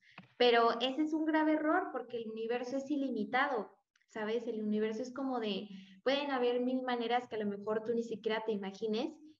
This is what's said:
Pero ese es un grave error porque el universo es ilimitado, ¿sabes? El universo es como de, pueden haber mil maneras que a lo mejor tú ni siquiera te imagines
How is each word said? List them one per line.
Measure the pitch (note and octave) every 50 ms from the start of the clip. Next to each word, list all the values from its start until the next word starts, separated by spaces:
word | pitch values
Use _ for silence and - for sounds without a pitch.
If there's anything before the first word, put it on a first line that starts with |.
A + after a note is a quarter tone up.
| - - - - - _ _
Pero | - A#3+ A#3+ A#3 A#3 A#3 A#3 A#3 A#3
ese | B3 C4 C4 D#4
es | D#4 D#4
un | D#4+ D4+ D#4
grave | D#4 D#4 D#4 D#4 D#4 D#4
error | D4+ D4+ D#4 E4+ F#4 - -
porque | - B3 B3 - A#3+ A3+
el | A3 G#3+
universo | A3 A3 A3+ A3+ A#3+ B3 B3 B3 C#4
es | C4+ C4 -
ilimitado, | D4 C#4 C4+ B3+ A#3 G#3+ G#3 G#3 B3 B3+ C#4+ C#4+ C4 G#3+ F#3 - - _ _ _ _ _ _ _
¿sabes? | - A3 G#3 G#3+ A3+ A#3+ A3+ A#3+
El | G#3+ G#3+
universo | G#3+ G#3 G#3+ G#3+ G#3+ A3 A3 A#3
es | B3+ B3
como | - C#4+ C4+ C4 B3+ A#3
de, | A3 G#3 F#3+ F#3+ G#3 - - - - - - -
pueden | _ B3 C#4 C#4+ D4 C#4+
haber | C4 B3 B3 B3 B3 B3
mil | B3 B3+ B3+ C4
maneras | B3+ B3+ B3 A#3+ A3+ A3+ A#3+ B3 B3 -
que | A#3
a | G#3+
lo | G#3
mejor | G3+ G3+ G3+ G3+ A3 G#3+ A3+ A3
tú | A#3+ A#3
ni | A#3
siquiera | A3+ A3+ A3+ G3 - G#3+ G#3+ A3 -
te | A3+
imagines | G#3+ G3 G3 F#3+ G3 - A3+ G#3+ G#3+ A3+ D4 - - - - - -